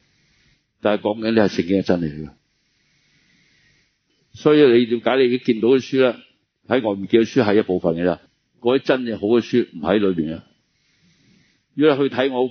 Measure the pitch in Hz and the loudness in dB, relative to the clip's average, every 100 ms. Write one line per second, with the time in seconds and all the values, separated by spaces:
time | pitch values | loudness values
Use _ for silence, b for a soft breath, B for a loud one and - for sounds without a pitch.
0 | _ _ _ _ _ _ _ _ 104 104 | _ _ _ _ _ _ _ _ -4 -2
1 | 104 113 110 113 98 - 85 95 - 87 | -4 -4 -2 0 2 0 -2 -2 0 -2
2 | 80 76 73 - _ _ _ _ _ _ | -4 -8 -16 -18 _ _ _ _ _ _
3 | _ _ _ _ _ _ _ _ _ _ | _ _ _ _ _ _ _ _ _ _
4 | _ _ _ - 151 151 139 120 113 117 | _ _ _ -4 2 4 6 4 2 -2
5 | 113 131 127 123 - 110 113 135 - 131 | 0 2 2 0 -2 0 2 2 0 0
6 | 127 110 _ _ _ _ - 123 110 101 | 0 0 _ _ _ _ -4 -2 -2 -6
7 | 95 113 113 135 107 104 104 90 87 82 | 0 0 2 0 2 0 0 -2 -2 -2
8 | 87 82 _ _ _ _ 117 135 - 131 | -2 -4 _ _ _ _ -2 -2 0 -2
9 | 120 101 101 120 110 123 - 80 78 107 | -4 -6 0 0 0 -2 -2 -6 -2 0
10 | 98 85 78 90 - _ _ _ _ _ | 0 -2 -6 -10 -16 _ _ _ _ _
11 | _ _ _ _ _ _ _ 139 151 139 | _ _ _ _ _ _ _ 0 2 2
12 | 139 117 135 127 127 | 0 -2 -2 -2 -4